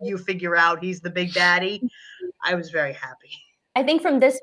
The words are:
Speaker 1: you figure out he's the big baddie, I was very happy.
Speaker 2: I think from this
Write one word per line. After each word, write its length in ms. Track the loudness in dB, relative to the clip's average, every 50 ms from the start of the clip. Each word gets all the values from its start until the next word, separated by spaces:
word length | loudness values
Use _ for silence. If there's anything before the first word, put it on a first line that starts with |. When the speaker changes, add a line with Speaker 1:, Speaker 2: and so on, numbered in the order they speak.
Speaker 1:
you 160 | -8 -6 -6
figure 380 | -6 -4 -6 -6 -4 -2 0 2
out 280 | 4 4 4 2 0 -4
he's 180 | -6 -6 -6
the 80 | -8 -6
big 220 | -4 -4 -4 -2
baddie, 500 | 0 2 4 4 4 2 0 -2 -4 -4 -6 -6 -6 -10 -20 -20 -16 -14 -12 -12 -10 _ -4
I 100 | -2 -2
was 140 | -2 -4 -4
very 240 | -2 -2 -2 -2 -4
happy. 380 | -10 -14 -14 -14 -18 _ -20 -20 -20 _ _ _ _ _ _ -2
Speaker 2:
I 60 | 0
think 220 | 2 2 2 2 2
from 160 | 2 4 6
this 200 | 6 4 4 2